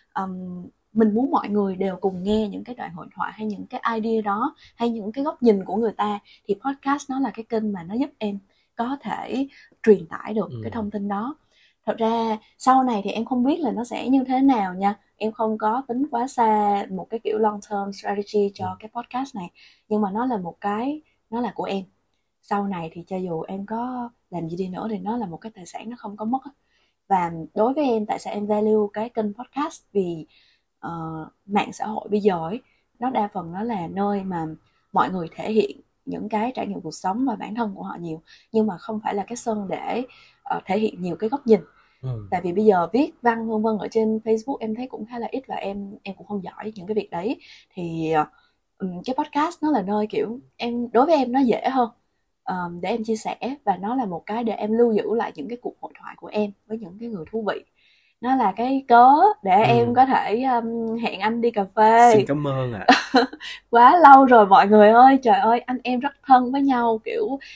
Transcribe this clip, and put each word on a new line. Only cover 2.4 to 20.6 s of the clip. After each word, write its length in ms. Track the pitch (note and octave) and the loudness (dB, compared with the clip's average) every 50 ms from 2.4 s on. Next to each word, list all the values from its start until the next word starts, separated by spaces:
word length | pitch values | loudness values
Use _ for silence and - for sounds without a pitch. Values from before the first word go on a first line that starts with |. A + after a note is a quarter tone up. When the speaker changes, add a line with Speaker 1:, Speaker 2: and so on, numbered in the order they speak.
| A3 G#3 | 0 -4
Speaker 1:
những 160 | F#3+ F#3 G#3 | -6 -10 -12
cái 100 | A3 B3 | -14 -12
đoạn 180 | A#3+ - - E3+ | -12 -12 -14 -12
hội 120 | F3 - - _ | -16 -18 -18 _
thoại 180 | G3 - - - | -8 -8 -8 -8
hay 120 | G#3 A3 | -8 -8
những 200 | G#3+ G#3 F#3 F#3 | -8 -8 -8 -10
cái 160 | G3+ - B3 - A#3 A#3 A3+ | -12 -12 -8 -6 -4 -4 -4
idea 220 | G#3+ A3+ A3+ A3 G#3+ | -2 -2 -2 -2 0
đó, 320 | G#3+ G3 G#3 A#3+ D4+ D#4+ _ - - _ | -2 -2 -2 -2 -4 -6 _ -20 -20 _
hay 160 | _ A#3 A#3 | _ -2 -2
những 220 | A#3 A3+ G3+ G3+ A3 | -2 -4 -6 -8 -6
cái 120 | C#4 C#4 | -4 -4
góc 180 | D4+ D#4+ - B3 | -4 -4 2 4
nhìn 220 | A#3 G#3+ G3 F#3 | 4 4 4 2
của 120 | E3+ F3+ | -2 -2
người 160 | G3+ A#3 A3 F#3+ | -2 -2 -2 -2
ta, 260 | - G#3 G#3 G#3 G3+ - _ - _ _ _ | -2 -2 -2 -2 -4 -8 _ -20 _ _ _
thì 60 | G3+ G3+ _ | -6 -4 _
podcast 460 | C4+ C#4 C4+ - C#4 C#4 D4 - _ | -8 -8 -6 -2 -2 -2 -2 -2 _
nó 100 | C4 C4+ | -4 -4
là 100 | C4+ A3+ G3+ | -2 -4 -4
cái 100 | - A3+ - | -8 -10 -4
kênh 240 | - A3 A3 G#3+ G3+ | -4 -2 -2 -2 -4
mà 100 | F#3 E3 | -6 -8
nó 120 | E3 G3 | -8 -4
giúp 160 | A#3 C#4 C#4+ - _ | -4 -4 -4 -6 _
em 200 | A3 G#3 G3+ G3+ - _ _ _ _ _ _ | -6 -6 -6 -6 -12 _ _ _ _ _ _
có 200 | - A#3 B3 C4+ C#4 - | -6 -6 -6 -6 -8 -6
thể 460 | G#3+ - - - - - B3 C#4 C#4 _ - - _ _ _ - | -8 -8 -8 -6 -6 -4 -4 -4 -4 _ -20 -20 _ _ _ 4
truyền 240 | A3+ G#3+ F3+ E3+ | 4 4 4 4
tải 280 | - - - - - G#3+ | -8 -12 -12 -10 -6 -4
được 160 | A3 F#3 - | -4 -4 -4
Speaker 2:
Ừ. 100 | B2+ A#2 A2 | -6 -10 -10
Speaker 1:
cái 80 | A3+ | -8
thông 200 | A3 A#3+ G#3+ G#3 | -8 -8 -8 -6
tin 180 | G#3 G#3+ G3+ G3+ | -6 -6 -6 -4
đó. 280 | G3+ G3 G#3+ B3 D4+ _ _ _ _ _ _ _ _ _ _ | -4 -4 -6 -8 -10 _ _ _ _ _ _ _ _ _ _
Thật 80 | - G3+ G#3 | -8 -4 -2
ra 400 | A3+ A3 A3+ A#3 A3+ A3+ A3 G#3+ - _ _ _ | -2 -2 0 0 -2 -2 -4 -6 -8 _ _ _
sau 240 | - - B3+ C4 C4 | 2 4 4 4 4
này 180 | B3 A#3 G#3 G3+ | 2 0 -2 -4
thì 60 | G3+ | -4
em 140 | - G#3+ A3+ | -4 -6 -4
không 200 | A3 C4 B3 A#3+ | -4 -2 0 2
biết 160 | C4+ D#4 F4 | 0 0 0
là 100 | E4+ A#3 F#3+ | 0 -4 -2
nó 120 | G3+ A#3+ | -4 -6
sẽ 240 | A#3+ - - - A#3 | -6 -8 -8 -2 2
như 160 | C4 C#4 B3+ | 2 2 2
thế 160 | B3+ C4 B3+ C4+ | 2 0 4 4
nào 320 | C#4 C4+ A3+ G3 F#3 F3+ | 4 4 4 2 -2 -4
nha. 200 | F#3 G3 G3+ G#3 - _ _ _ | -2 -2 -2 -2 -2 _ _ _
Em 160 | _ G3+ A3 A3 | _ -6 -6 -4
không 260 | - A3+ A3 A3 G#3+ | -2 -2 -2 -2 0
có 240 | G#3+ G#3+ A3 B3+ C#4 - | -2 -2 -2 -2 -4 -4
tính 180 | A#3+ B3 C#4 D4+ | -2 -2 -2 -2
quá 160 | - A#3 A#3+ C4+ | -2 -4 -4 -4
xa 580 | - - A#3 A3 G#3+ G#3+ G#3 G3+ G3+ G3+ G3+ - | 0 0 2 4 4 4 2 2 0 0 -2 -6
một 160 | F#3+ F#3 E3+ - | -8 -10 -10 -8
cái 100 | - A3+ - | -10 -8 -4
kiểu 140 | G3+ G#3+ G#3+ | -4 -2 0
long 220 | A3 G#3+ G#3 G#3 G3+ - | 0 0 0 -2 -10 -8
term 200 | G#3+ G3+ G3 G3+ G3+ | -6 -6 -6 -6 -10
strategy 580 | G3 - G3+ G3+ G3 G#3 - - G#3 G3+ G3+ G3+ | -10 -8 -6 -6 -6 -6 -2 0 0 0 0 -2
cho 120 | - G3+ | -6 -8
Speaker 2:
Ừ. 100 | F#3 F#3 - | -8 -8 -10
Speaker 1:
cái 120 | - G#3+ _ | -16 -14 _
podcast 400 | A#3+ A#3+ - - B3 C4+ C#4 - | -12 -12 -8 -8 -8 -8 -8 -10
này. 160 | G#3+ F3 F3+ _ _ - - _ _ _ _ | -12 -12 -12 _ _ -20 -20 _ _ _ _
Nhưng 120 | G#3+ G#3+ | -2 0
mà 100 | G#3+ G3 | 0 0
nó 160 | F#3+ G#3+ A3 | -2 -2 -2
là 100 | C4 B3 | -2 -2
một 200 | G#3 F3+ E3+ E3 _ | -4 -6 -8 -12 _